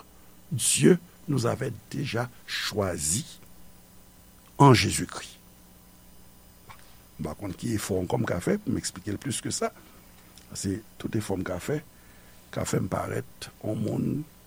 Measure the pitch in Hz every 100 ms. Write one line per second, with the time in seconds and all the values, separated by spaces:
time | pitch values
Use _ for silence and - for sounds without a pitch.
0 | - - - - - 131 - - 151 175
1 | - - - 139 117 113 131 - - 139
2 | 143 110 123 - - - - - 98 87
3 | 73 92 - - - - - - - -
4 | - - - - - - 139 117 98 82
5 | - - - - - - - - - -
6 | - - - - - - - - - -
7 | - - 78 76 98 90 120 107 - 95
8 | 90 - - 90 - 208 - 104 - -
9 | 90 98 - 110 - - 226 - - -
10 | - - - - - - 98 95 - -
11 | 107 110 - 95 92 90 - 151 151 -
12 | - - - - - - - - 107 -
13 | - 110 - - - - - - 110 -
14 | - - 156 -